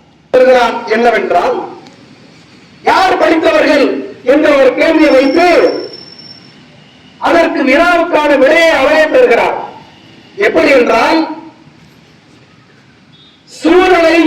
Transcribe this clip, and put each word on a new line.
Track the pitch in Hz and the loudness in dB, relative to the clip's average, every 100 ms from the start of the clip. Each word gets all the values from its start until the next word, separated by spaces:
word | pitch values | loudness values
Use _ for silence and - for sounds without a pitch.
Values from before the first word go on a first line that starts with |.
| _ _ _ | _ _ _
தருகிறான் | 254 262 254 233 240 - 226 | 0 2 2 0 -4 -6 -2
என்னவென்றால், | 240 208 185 175 233 480 - - - - - - - - - - - - - | 0 -2 -2 -2 -2 -4 -10 -16 -20 -20 -20 -20 -20 -20 -20 -20 -20 -8 -2
யார் | 330 370 359 | 0 0 0
படித்தவர்கள் | 320 320 339 302 - 285 254 - - - 247 | 0 0 0 0 0 0 0 -4 -10 -8 -2
என்ற | 294 311 285 | 0 2 2
ஒரு | 262 - | 0 0
கேள்வியை | 320 311 294 262 | 0 2 2 2
வைத்து | 285 339 359 302 170 - - - - - - - - - - - - - - - - | 2 0 2 2 0 -2 -10 -18 -20 -20 -20 -20 -20 -20 -20 -20 -20 -20 -20 -8 -2
அதற்கு | 339 330 330 254 | 0 0 -2 0
வினாவுக்கான | 277 339 339 330 311 294 277 | 0 2 0 0 -2 0 2
விடையை | 262 330 330 294 | 2 2 2 0
அவரே | 277 311 311 | 0 0 0
தருகிறார். | 254 247 233 - - - - - - - - - - 403 | 2 2 2 -2 -6 -12 -16 -20 -20 -20 -20 -18 -6 -2
எப்படி | 320 294 269 | 0 2 2
என்றால், | 233 233 302 320 320 - - - - - - _ _ _ _ - _ _ _ _ _ _ _ _ _ _ _ | 2 0 0 -2 -4 -10 -18 -20 -20 -20 -20 _ _ _ _ -20 _ _ _ _ _ _ _ _ _ _ _
சூழலை | - 311 359 370 339 320 330 | -6 0 2 2 2 2 2